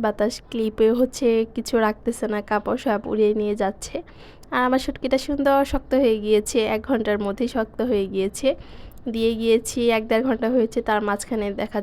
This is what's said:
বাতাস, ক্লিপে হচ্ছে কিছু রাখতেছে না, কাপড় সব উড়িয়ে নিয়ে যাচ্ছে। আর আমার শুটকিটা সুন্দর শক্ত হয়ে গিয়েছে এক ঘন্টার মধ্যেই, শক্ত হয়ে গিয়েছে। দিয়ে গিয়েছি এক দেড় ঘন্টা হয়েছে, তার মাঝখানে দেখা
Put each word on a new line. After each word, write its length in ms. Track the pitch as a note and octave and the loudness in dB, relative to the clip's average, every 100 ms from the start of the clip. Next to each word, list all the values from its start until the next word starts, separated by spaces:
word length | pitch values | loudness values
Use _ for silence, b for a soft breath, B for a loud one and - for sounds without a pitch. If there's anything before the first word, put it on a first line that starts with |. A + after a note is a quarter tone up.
| A3 | -2
বাতাস, 280 | G#3 G#3 - - | 0 -2 -2 -8
ক্লিপে 380 | A#3 A3 A3 A3 A#3 | -4 -4 2 2 4
হচ্ছে 280 | B3+ - A#3+ A3+ A3+ - | 0 0 0 2 0 -6
কিছু 200 | - A3+ G#3+ | -2 2 2
রাখতেছে 400 | G#3+ A#3 A#3 B3 | 0 -6 -4 -4
না, 60 | G#3 G3+ | -4 -2
কাপড় 300 | G#3+ G#3 B3 | -2 -2 -2
সব 180 | B3+ G#3 A#3 | -2 -2 -2
উড়িয়ে 220 | G#3+ G#3 G#3+ | 2 2 2
নিয়ে 140 | G#3 G#3 | -2 -2
যাচ্ছে। 340 | G3 - - E4+ - B B B - | -2 -4 -10 -10 -10 B B B -4
আর 80 | B3+ B3 | 0 2
আমার 160 | C4 C#4+ | 2 0
শুটকিটা 320 | - B3+ C4 - | -6 0 0 0
সুন্দর 300 | C#4+ C#4 C#4 C#4 | 0 4 4 2
শক্ত 200 | C4+ - C4 | -2 0 2
হয়ে 160 | B3 A3 G#3 | 4 2 2
গিয়েছে 340 | G#3+ G#3 A#3+ G#3+ A3 | 2 2 0 0 -2
এক 60 | A3 | 0
ঘন্টার 280 | A#3+ G#3+ G#3 G3+ | 0 0 0 -2
মধ্যেই, 240 | G3 B3 B3 | -2 -2 -2
শক্ত 240 | G#3+ - B3 | -4 -4 0
হয়ে 160 | G#3 F#3+ | 0 0
গিয়েছে। 340 | F#3+ F#3+ - C4+ E4+ B B B B B3 | -2 -4 0 0 -2 B B B B -8
দিয়ে 180 | A3+ A3+ A3+ | 0 0 2
গিয়েছি 400 | A3+ A3+ - B3+ A#3 A3 | 2 2 2 0 2 2
এক 60 | A3 | 2
দেড় 160 | A3 C4 | 0 2
ঘন্টা 200 | A3+ A3+ B3+ | 0 2 2
হয়েছে, 240 | A3+ A#3+ | 2 0
তার 180 | A3+ G#3 G#3 | 0 0 0
মাঝখানে 400 | G3+ - A3 G3+ G3+ | -4 -4 -4 -4 -4
দেখা 180 | G#3 G#3 | -4 -4